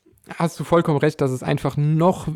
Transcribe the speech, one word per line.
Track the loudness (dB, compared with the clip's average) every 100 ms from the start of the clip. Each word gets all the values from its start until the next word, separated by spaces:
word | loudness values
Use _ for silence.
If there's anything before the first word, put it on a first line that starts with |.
| _ _ -14 -4
hast | -4 -4
du | 0
vollkommen | 2 2 2
recht, | 2 0
dass | -2
es | -2
einfach | -4 -2 -2 0
noch | 0 4 2 2 -4